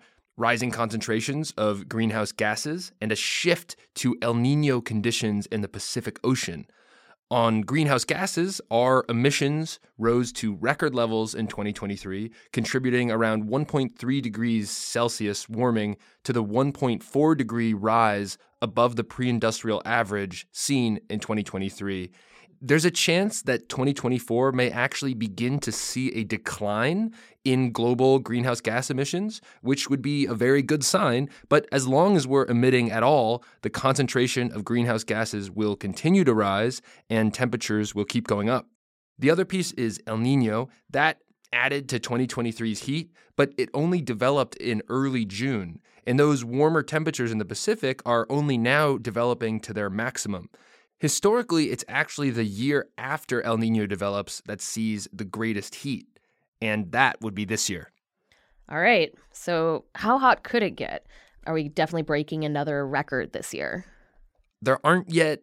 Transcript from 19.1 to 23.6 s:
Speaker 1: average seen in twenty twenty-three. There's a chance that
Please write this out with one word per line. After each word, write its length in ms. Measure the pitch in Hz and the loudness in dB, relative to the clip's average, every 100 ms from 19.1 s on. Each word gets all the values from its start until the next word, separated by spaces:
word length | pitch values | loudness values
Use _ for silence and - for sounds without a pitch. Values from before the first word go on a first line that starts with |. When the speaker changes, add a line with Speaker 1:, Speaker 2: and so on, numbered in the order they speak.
| - 127 120 113 113 113 104 113 | -2 0 2 0 -2 -2 -2 0
Speaker 1:
average 600 | 117 101 101 98 85 - | 0 0 -2 -4 -8 -14
seen 480 | - - 135 117 104 - | -8 0 2 2 -2 -4
in 120 | 104 | -8
twenty 240 | - 107 | -2 -4
twenty-three. 680 | 98 95 98 - 98 95 90 _ _ - _ _ | -2 -4 -6 -6 -6 -6 -8 _ _ -20 _ _
There's 220 | 131 156 | 2 4
a 80 | 170 | 4
chance 500 | - - 170 208 - | 2 2 2 2 -2
that 260 | - 120 | -2 -2